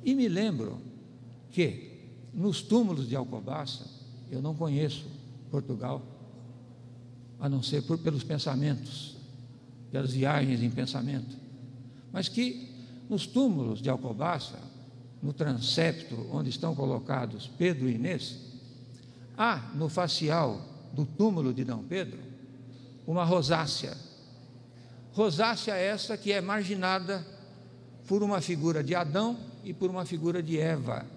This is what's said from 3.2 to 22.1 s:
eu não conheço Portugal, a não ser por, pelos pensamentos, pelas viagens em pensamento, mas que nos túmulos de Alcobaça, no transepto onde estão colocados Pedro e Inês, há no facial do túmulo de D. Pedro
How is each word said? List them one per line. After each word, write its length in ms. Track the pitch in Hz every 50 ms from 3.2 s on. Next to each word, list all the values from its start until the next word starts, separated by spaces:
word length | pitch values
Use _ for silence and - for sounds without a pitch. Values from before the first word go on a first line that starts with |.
| 123 - 120 110 101 123 143 151 143 131 - - - - - - - - - - - -
eu 100 | - 131
não 140 | 135 151 160
conheço 500 | 147 165 156 143 143 156 143 - - - - - - - - - - - -
Portugal, 520 | - 143 - - 127 107 123 127 143 135 - - - - - - - - - - - - - - - - - - - - - - - - - - - -
a 80 | 143
não 160 | 139 139 135
ser 200 | 120 - 143 143
por, 160 | - - 165 165
pelos 260 | - 165 147 135 117
pensamentos, 920 | - 156 147 - 151 135 131 147 147 139 117 - - - - - - - - - - - - - - - - - - - - - -
pelas 220 | - 135 139 127
viagens 500 | 127 135 131 139 151 147 139 135 127 117
em 80 | 117 117
pensamento, 680 | 120 131 127 131 - 135 117 139 143 131 120 - - - - - - - - - - - - - - - - -
mas 160 | - 185 180 -
que 420 | - 233 247 247 247 - - - - - - - - - - -
nos 180 | 214 185 -
túmulos 560 | - - 247 277 254 185 147 123 113 110 104
de 80 | 120 139
Alcobaça, 680 | 131 - 127 123 110 101 151 175 175 143 - - - - 120 131 - - - - - - - - - -
no 140 | - 143 143
transepto 800 | - - 147 131 117 117 - - - 165 165 160 - - - 127 113 113 -
onde 160 | - 135 127 131
estão 260 | 117 - - 165 151
colocados 760 | 127 139 131 123 120 - - 139 127 123 110 117 117 - - - -
Pedro 320 | 175 180 175 131 127 127
e 60 | 117
Inês, 420 | 110 123 180 180 127 - - - - - - - - - - - - - - - - - - - - - - -
há 340 | - 214 233 208 143 - - -
no 140 | 147 160 147
facial 840 | - 180 180 165 - - 165 147 156 170 156 127 104 - - - - - - -
do 120 | - 147 151
túmulo 480 | - - - 208 220 196 165 139 131
de 120 | 123 131 127
D. 80 | 120 120 110 101 -
Pedro 300 | 170 190 180 -